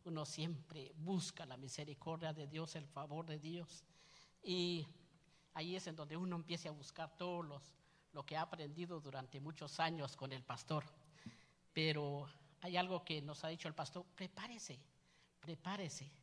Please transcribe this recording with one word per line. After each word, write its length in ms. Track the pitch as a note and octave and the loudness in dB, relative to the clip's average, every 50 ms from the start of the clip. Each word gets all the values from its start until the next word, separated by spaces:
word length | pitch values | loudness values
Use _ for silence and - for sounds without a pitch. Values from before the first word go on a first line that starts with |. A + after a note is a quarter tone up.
| _ | _
uno 200 | F3+ E3 D#3 D3+ | 0 0 0 0
siempre 680 | C#3+ - - D#3 E3+ E3 C3+ - - - D3+ C3 - - | 0 2 2 2 2 2 -2 -4 -8 -10 -8 -8 -8 -8
busca 480 | D#3 D#3 F3+ G3 F3+ D3+ - - - E3 | -4 0 4 4 4 4 2 -2 -6 -6
la 120 | C3 B2+ | -6 -6
misericordia 760 | B2 C#3 B2+ - - D3 D3+ C#3+ - - D#3+ D#3+ D#3+ E3 D#3 | -6 -6 -4 -4 -4 -4 -4 -6 -6 -2 -2 -2 0 0 0
de 140 | D3+ D#3 D3 | 0 -2 -4
Dios, 300 | C#3+ D3+ D#3 D#3+ D#3 - | -2 -2 -2 -2 -2 -4
el 100 | E3 D3 | -6 -8
favor 400 | C#3+ - C#3+ D#3+ D3 D3 D#3+ E3 | -6 -6 -6 -4 -2 -2 -2 -2
de 120 | D#3+ D3+ D3+ | -2 -4 -4
Dios. 460 | D3 D#3+ E3+ F3 E3+ - - - - - - - - - - - - - - - | -2 -2 -2 -2 -4 -6 -8 -16 -16 -18 -20 -20 -20 -20 -20 -20 -20 -20 -20 -8
Y 440 | - G#3+ F3+ F3+ F3 F3 F3 E3 D3 - - - - - - - - - - - - - - | 0 4 6 6 8 6 6 4 2 -2 -6 -16 -20 -20 -20 -20 -20 -20 -20 -20 -20 -8 -4
ahí 220 | D#3+ D#3 F3 F3+ | -2 0 2 0
es 100 | F#3 - | 0 0
en 100 | E3+ D#3+ | -2 -4
donde 200 | D#3+ D3+ C#3+ D#3 | -4 -4 -2 0
uno 200 | E3+ F3+ F#3 F3 | 0 2 2 2
empieza 320 | E3+ D#3+ E3 E3+ E3+ - D#3+ | 0 2 0 0 0 0 -4
a 40 | |
buscar 440 | D3+ D3 C3+ - - - E3 D3+ - - | -6 -6 -10 -10 -4 -4 -4 -4 -2 -2
todos 260 | F3+ F3+ F3+ F3 E3 | 0 0 2 0 0
los, 300 | D3+ C#3+ C#3 C#3+ - - - - - - - - _ | -2 -6 -8 -10 -14 -20 -20 -20 -20 -20 -20 -20 _
lo 120 | - D3 C#3 | -8 -8 -4
que 120 | - D3+ | 0 0
ha 60 | D#3 | 0
aprendido 580 | E3 E3 - E3 D3+ D3 D3+ E3 F3 F3 F3 D#3+ | 2 0 -2 -4 -4 -4 -2 -4 -2 -2 -2 -4
durante 400 | D3 C#3 C3+ C3+ C3 B2 - C3+ | -4 -4 -4 -6 -6 -6 -6 -6
muchos 380 | C#3 D3+ D#3 - D3+ C#3+ - - | -4 -4 -4 -4 -6 -4 4 6
años 360 | D#3+ D#3+ E3 D#3+ C#3+ C#3 - | 6 6 6 2 0 -2 -2
con 160 | - C3+ C3+ | -4 -4 -4
el 100 | C3+ B2+ | -4 -6
pastor. 420 | B2+ - B2 - - - D#3 D3+ C#3+ - - - - - - - - - - - - - - _ - - | -4 -4 -4 -4 0 2 2 2 2 0 -12 -18 -20 -20 -20 -14 -14 -14 -14 -14 -20 -20 -20 _ -20 -2
Pero 560 | - D#3+ D#3 D#3+ D3+ D3+ D3 C#3+ C#3+ C#3+ C#3+ C#3+ - - - - - - | 2 6 6 6 6 6 4 2 0 0 -2 -6 -10 -16 -20 -20 -14 -8
hay 140 | - F#3 F3 | -4 4 6
algo 280 | F3+ F3+ F#3 F#3 E3+ - | 6 6 6 4 2 2
que 160 | - D#3+ D3+ | 2 0 0
nos 240 | C#3 D3+ D3 - - | 2 -2 -2 0 0
ha 40 | D#3+ | -2
dicho 200 | E3+ E3 - E3 | -2 0 -2 -2
el 60 | D#3 | 0
pastor: 320 | - D3 - - F3+ F3+ - - | 0 -2 -2 -2 -6 -8 -8 -6
"Prepárese, 640 | - F#3+ F3+ - - G3 A#3+ A#3+ G#3+ - - C#3 C3 C#3+ - - - _ - - - - _ _ _ | -6 -6 -6 -4 -6 -6 -6 -6 -8 -8 -8 -8 -10 -12 -18 -20 -20 _ -20 -20 -20 -20 _ _ _
prepárese". 720 | - E3 E3 D#3+ - F3+ G3 G3+ F#3+ D3+ - - C#3 C#3 - - | -6 -6 -6 -2 0 0 0 2 0 0 -2 -4 -8 -8 -12 -16